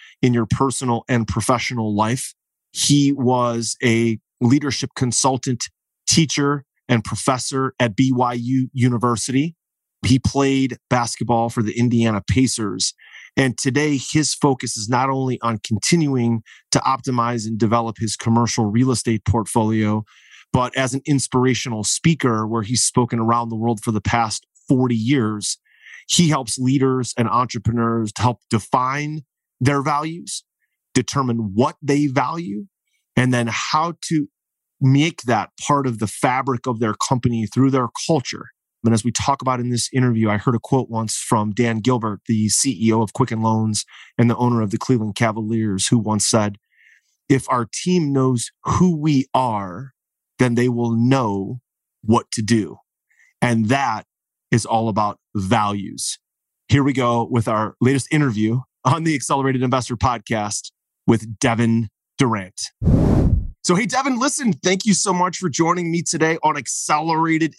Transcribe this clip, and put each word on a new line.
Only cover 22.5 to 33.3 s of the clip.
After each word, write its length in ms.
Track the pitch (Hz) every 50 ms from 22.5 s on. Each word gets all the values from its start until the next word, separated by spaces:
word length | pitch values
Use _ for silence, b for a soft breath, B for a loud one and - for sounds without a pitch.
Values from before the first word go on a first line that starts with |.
| 113 113 104
he's 200 | 101 123 104 -
spoken 360 | - - 123 120 120 123 117
around 300 | 113 113 117 120 117 113
the 60 | 113
world 260 | 110 113 117 117 104 -
for 80 | 120
the 100 | 107 104
past 460 | - - - 117 117 107 - - - _ _ _ _
forty 280 | - 143 127 131 123 120
years. 640 | 110 110 123 147 135 110 107 107 104 101 - - - B B B B B B B B B
He 220 | B - - 175 151
helps 280 | 156 139 131 107 -
leaders 560 | 131 127 127 135 139 131 135 131 131 120 - -
and 140 | - 117 110
entrepreneurs 840 | 113 120 123 120 - 113 95 113 117 120 117 117 113 117 110 104 -
to 100 | - -
help 160 | 123 120 - _ -
define 720 | 117 104 - - - 127 127 131 135 147 147 151 151 156 - _ _ _ _ _ _ -
their 240 | 127 143 143 139 131
values, 600 | 156 147 147 156 160 165 180 214 - - - - _ _ _ _ _ _ _ _ _ -
determine 560 | 127 120 - - 143 131 123 117 113 110 98 95
what 220 | 107 131 151 - _
they 280 | 147 135 143 147 147
value, 580 | 143 127 139 123 135 160 170 170 196 202 208 202 - _ _ _ _ _ _ _ _ -
and 160 | 120 127 127